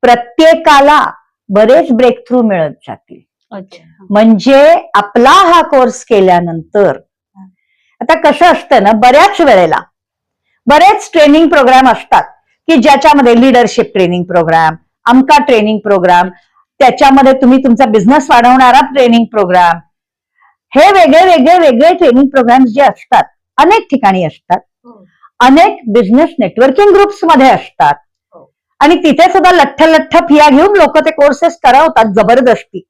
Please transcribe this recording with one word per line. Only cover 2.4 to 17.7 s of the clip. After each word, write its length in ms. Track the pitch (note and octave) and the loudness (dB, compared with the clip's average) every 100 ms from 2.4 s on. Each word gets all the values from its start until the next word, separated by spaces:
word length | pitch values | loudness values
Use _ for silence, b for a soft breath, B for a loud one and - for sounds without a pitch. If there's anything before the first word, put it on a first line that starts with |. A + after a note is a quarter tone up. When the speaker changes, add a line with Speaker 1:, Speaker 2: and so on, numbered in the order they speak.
Speaker 1:
मिळत 300 | A3+ F#3 D#3 | -2 -4 -6
जातील. 480 | - - G#2 _ - _ _ _ G#3 | -10 -20 -20 _ -20 _ _ _ -20
Speaker 2:
अच्छा. 500 | F#3+ - _ _ F#3+ | -20 -20 _ _ _
Speaker 1:
म्हणजे 800 | G#3 A3+ G#3+ F#3+ C4+ D4 E4+ - | -2 0 0 0 2 2 2 -2
आपला 360 | - G3+ - B3 | -6 -4 -2 0
हा 320 | F4+ F#4 E4+ | 2 2 0
कोर्स 440 | D#4 C#4 B3 - - | 0 -2 -2 -6 -4
केल्यानंतर, 920 | G#3+ F#3+ F3 E3+ E3 D#3+ G#3 F#3+ C3+ _ _ _ G3 | -2 0 0 -4 -12 -8 -4 -4 -4 _ _ _ _
Speaker 3:
हा. 100 | F#3+ _ _ _ _ _ | -20 _ _ _ _ _
Speaker 1:
आता 300 | A#3+ E4 D#4 | -6 -2 -2
कसं 140 | - F4 | 0 0
असतं 380 | D4+ - B3 | 0 -2 -2
ना, 80 | G3 | 0
बऱ्याच 500 | A3 B3 C4+ G4 G4+ | 0 2 2 0 0
वेळेला 380 | D#4 G3 E3+ - - _ _ _ _ _ _ _ - | 0 0 0 -4 -10 _ _ _ _ _ _ _ -2
बरेच 440 | D4 F#4 G4+ - | 2 2 0 -4
ट्रेनिंग 360 | E4 D4 D4+ E4 | 0 2 2 2
प्रोग्राम 400 | D#4+ B3+ C4 C4 | 0 2 2 2
असतात 340 | A3 - - - _ _ _ - | -2 -2 -4 -4 _ _ _ -2
की 60 | D#4+ | 0
ज्याच्यामध्ये 680 | B3+ C#4 D#4 D4 A#3+ A#3 | 2 0 0 0 2 2
लीडरशिप 520 | C4 B3 A#3 - G#3+ | 2 0 -2 -4 -6
ट्रेनिंग 300 | - F3 F3+ | -4 -4 -4
प्रोग्राम, 520 | F3+ F3 E3 E3 D#3+ D#3+ _ _ - | -4 -4 -2 -2 -2 -6 _ _ -2
अमका 380 | B3+ C4+ D4 | 0 2 0
ट्रेनिंग 360 | D4 A#3 G#3 G#3+ | 2 -2 -2 -6
प्रोग्राम, 500 | G#3 G3 F3+ F3 F#3 b b b b _ | -4 -2 0 0 -2 b b b b _
त्याच्यामध्ये 540 | C4 B3 C#4+ C4+ C4+ | -2 0 0 2 2
तुम्ही 240 | C4 B3 C4 | 0 0 0
तुमचा 280 | C4+ | 0